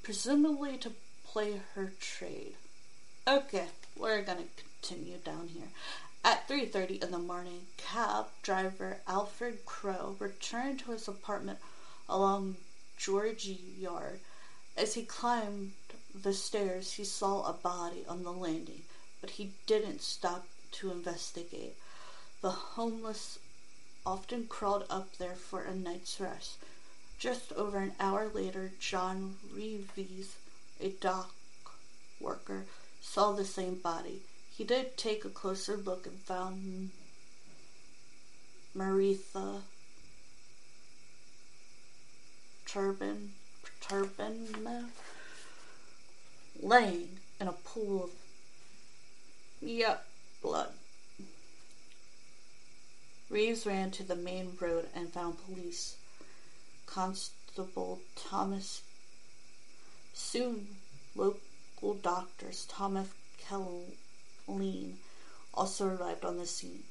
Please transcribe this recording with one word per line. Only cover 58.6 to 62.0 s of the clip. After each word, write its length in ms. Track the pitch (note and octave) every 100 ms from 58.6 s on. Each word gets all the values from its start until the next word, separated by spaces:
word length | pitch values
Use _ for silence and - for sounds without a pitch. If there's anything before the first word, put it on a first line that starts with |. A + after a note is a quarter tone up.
| G3 - - - - - - - - - - - - - -
Soon, 540 | - - A#3 B3 A3 G3+ G3 - - - -
local 760 | G3 G3+ - - - - - G3+